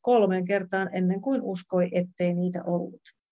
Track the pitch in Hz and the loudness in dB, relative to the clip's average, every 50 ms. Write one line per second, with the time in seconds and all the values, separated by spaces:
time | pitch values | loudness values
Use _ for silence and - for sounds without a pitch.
0 | - 240 247 233 202 185 185 185 180 180 202 196 185 185 190 190 190 190 196 185 | 0 4 4 6 6 4 2 0 0 0 0 -2 -2 -2 -2 -2 -2 -2 -2 0
1 | 185 180 190 196 196 269 269 240 - 196 190 180 - - 190 180 180 180 - 180 | 0 0 0 0 0 -2 -2 -2 -2 -4 -6 -8 -6 -2 0 0 0 2 0 -2
2 | 180 180 - - 175 175 175 175 180 180 180 180 180 180 175 170 - - - - | -2 -4 -4 -2 -2 0 0 0 -2 -2 -2 -4 -4 -2 -2 -2 -2 -4 -12 -16
3 | _ - _ _ _ _ | _ -20 _ _ _ _